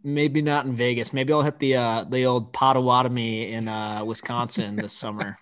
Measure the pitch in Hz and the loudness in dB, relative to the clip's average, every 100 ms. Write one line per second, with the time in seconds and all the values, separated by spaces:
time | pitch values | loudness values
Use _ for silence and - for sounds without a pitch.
0 | 139 147 151 151 147 143 131 120 123 117 | -4 0 2 2 2 0 0 0 0 0
1 | 117 135 135 151 147 - 135 127 120 113 | -2 -2 2 2 2 0 2 2 2 -2
2 | 101 127 127 123 110 - 131 131 127 123 | -2 2 2 2 -2 2 4 4 4 4
3 | 127 123 113 110 107 113 110 110 107 107 | 4 0 -2 -4 -4 -6 -6 -6 -6 -6
4 | 110 110 - 120 120 - 101 208 - - | -6 -6 -4 -4 -2 -4 -4 -6 -8 -8
5 | - 208 202 - | -8 -6 -8 -4